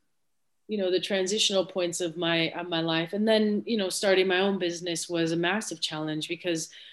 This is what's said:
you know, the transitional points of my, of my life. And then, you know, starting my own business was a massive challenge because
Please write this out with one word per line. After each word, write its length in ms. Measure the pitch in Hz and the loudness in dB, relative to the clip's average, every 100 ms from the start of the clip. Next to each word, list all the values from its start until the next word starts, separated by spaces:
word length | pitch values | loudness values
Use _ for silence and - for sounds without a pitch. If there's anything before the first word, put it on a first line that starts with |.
| _ _ _ _ _ _ - | _ _ _ _ _ _ -6
you 100 | 208 | -2
know, 140 | 185 | 0
the 80 | 180 | 0
transitional 680 | 180 196 185 214 - 196 180 | 0 0 0 0 2 2 0
points 340 | 196 175 170 | 0 -2 -2
of 160 | 175 160 | -4 -2
my, 360 | 170 165 160 | 0 2 0
of 180 | 165 175 | -2 -4
my 120 | 170 | -2
life. 320 | 165 160 170 | 0 0 0
And 140 | 202 214 | 0 4
then, 360 | 220 214 208 - | 4 4 0 0
you 100 | 226 | -2
know, 140 | 185 | -2
starting 380 | - 208 185 190 | 0 4 4 4
my 140 | 180 | 4
own 180 | 196 196 | 2 2
business 500 | 175 170 175 165 - | -2 -4 -4 -4 -2
was 220 | 175 165 | 0 0
a 40 | 165 | 2
massive 460 | 170 202 220 165 | 0 0 -4 -6
challenge 460 | - 156 156 156 151 | -6 -4 -4 -4 -6
because 420 | 170 180 165 156 - - | -6 -2 -2 -4 -12 -20